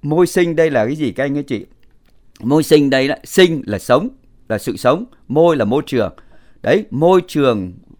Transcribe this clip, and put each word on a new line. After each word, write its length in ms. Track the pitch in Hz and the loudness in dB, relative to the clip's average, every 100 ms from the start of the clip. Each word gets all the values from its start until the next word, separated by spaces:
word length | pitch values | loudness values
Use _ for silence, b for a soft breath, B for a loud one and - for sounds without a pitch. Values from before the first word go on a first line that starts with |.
Môi 240 | 143 156 175 | -2 0 2
sinh 300 | - 180 160 | 2 0 2
đây 140 | 160 | 0
là 140 | 135 | 2
cái 120 | 110 151 | -2 -2
gì 160 | 143 | -6
các 120 | 98 | -4
anh 100 | 139 | -4
các 100 | 143 139 | -4 -6
chị? 200 | 113 90 _ _ _ _ _ _ _ | -8 -10 _ _ _ _ _ _ _
Môi 220 | 113 147 | 0 0
sinh 280 | 151 151 143 | 4 4 4
đây 180 | 135 135 | 2 0
đó, 60 | 156 | -4
sinh 380 | - - 180 160 - | -4 2 2 2 -6
là 120 | - | -8
sống, 300 | - 127 220 - _ _ _ | 0 0 0 -12 _ _ _
là 100 | 107 | -6
sự 180 | - 113 | -6 -4
sống, 280 | 123 156 247 b _ | 0 -2 -4 b _
môi 280 | 143 170 156 | 2 2 2
là 80 | |
môi 180 | 104 135 151 | 0 -2 -2
trường. 260 | 127 98 - b b b b | -2 -4 -6 b b b b
Đấy, 220 | - 170 208 | -2 0 -2
môi 320 | 123 165 185 180 | -2 2 2 0
trường 440 | 156 139 110 92 90 _ - | -2 0 -2 -6 -12 _ -20